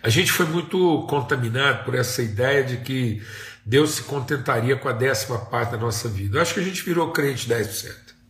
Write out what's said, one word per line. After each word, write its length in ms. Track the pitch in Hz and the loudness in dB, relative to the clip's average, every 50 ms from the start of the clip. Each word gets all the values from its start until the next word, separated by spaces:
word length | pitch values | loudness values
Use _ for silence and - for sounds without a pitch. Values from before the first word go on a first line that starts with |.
| - | 2
A 60 | 113 | 2
gente 220 | 110 147 - - | 2 4 4 2
foi 140 | - - 277 | 2 2 2
muito 600 | - 156 277 269 - - 185 180 175 160 139 - - | 2 2 -2 -2 -2 2 4 4 6 4 4 0 0
contaminado 720 | 143 143 127 - 151 131 120 113 113 131 139 143 131 - - | 0 -2 0 0 0 0 0 -2 0 2 2 2 2 2 -2
por 100 | - 123 | -2 0
essa 260 | 127 123 - - - | 0 0 0 0 -2
ideia 420 | 123 110 101 101 123 131 139 143 135 | -2 -2 0 0 2 4 4 2 2
de 140 | 127 123 117 | 2 -2 -6
que 440 | - - 135 131 127 113 104 101 101 - - - - - - - _ | -4 -4 -2 0 0 0 -2 -4 -6 -12 -14 -14 -14 -16 -18 -16 _
Deus 300 | 104 113 139 151 151 156 | 2 4 6 6 6 2
se 80 | - - | -4 -6
contentaria 720 | - 143 143 127 131 151 135 123 - 135 117 113 123 135 | -4 -4 -4 -2 -2 -4 -4 0 0 0 2 2 2 0
com 120 | 127 - 139 | 0 0 -4
a 60 | 123 | -2
décima 440 | 113 127 127 131 - - - 123 110 | 0 2 2 2 0 -2 -4 -4 -6
parte 340 | - - - 120 117 107 | -4 -4 -2 -2 -2 -2
da 60 | 127 113 | -2 -2
nossa 300 | 110 117 107 - - 117 | -2 -2 -2 -2 -4 -4
vida. 300 | 104 98 98 98 98 143 | -4 -4 -2 -2 0 0
Eu 40 | |
acho 120 | 170 165 - | 0 0 0
que 60 | 208 | -2
a 40 | 180 | -2
gente 200 | 185 185 - - | -2 -4 -4 -4
virou 280 | 190 170 170 165 156 | 0 0 0 0 0
crente 360 | 165 - 147 139 135 120 - 120 | 0 0 0 0 0 -2 0 0
dez 200 | 120 117 107 101 | 0 0 0 -2
por 60 | - | -4
cento. 420 | - - - - - - - - _ _ _ | -8 -10 -10 -14 -18 -20 -20 -20 _ _ _